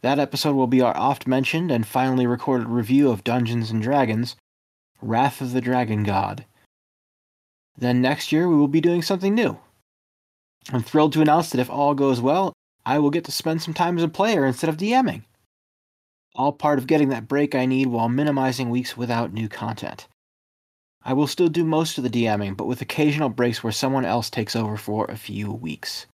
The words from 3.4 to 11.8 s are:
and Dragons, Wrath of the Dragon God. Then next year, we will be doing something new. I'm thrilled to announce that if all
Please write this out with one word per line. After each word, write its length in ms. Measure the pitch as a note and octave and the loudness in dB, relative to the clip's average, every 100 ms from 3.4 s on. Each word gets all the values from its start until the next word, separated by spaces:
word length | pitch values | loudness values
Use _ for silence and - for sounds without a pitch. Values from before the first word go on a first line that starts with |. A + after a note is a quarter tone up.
| A#2 A#2+ A2+ | 0 -2 -2
and 120 | A2+ | -2
Dragons, 540 | A2 C#3+ A2+ A2 A#2+ - _ _ _ _ _ _ | 0 2 2 0 -2 -8 _ _ _ _ _ _
Wrath 380 | G#2+ A2+ C3+ - | -2 2 2 0
of 120 | C3 | -4
the 80 | B2+ | -2
Dragon 440 | B2 B2+ A#2 G#2+ | 0 0 0 0
God. 420 | G#2 G2 G2 - - _ _ _ _ _ _ _ _ _ _ _ _ - | 0 0 -2 -6 -14 _ _ _ _ _ _ _ _ _ _ _ _ -4
Then 240 | B2 B2 | 0 2
next 320 | B2+ - - | 2 0 0
year, 160 | D3+ F3+ | 2 4
we 80 | D#3 | 4
will 120 | D3 | 4
be 120 | D#3 | 4
doing 220 | E3 F3 | 2 0
something 320 | D#3+ G3 G3 | 0 -2 0
new. 240 | G#3+ A3 - _ _ _ _ _ _ _ _ _ _ - | 0 0 -4 _ _ _ _ _ _ _ _ _ _ -6
I'm 100 | B2+ | -6
thrilled 300 | A#2 D#3 D3+ | 0 2 4
to 80 | D3+ | 4
announce 280 | D3+ D#3 D#3+ | 4 4 2
that 100 | B2+ | -2
if 100 | B2+ | -2
all 240 | - | 0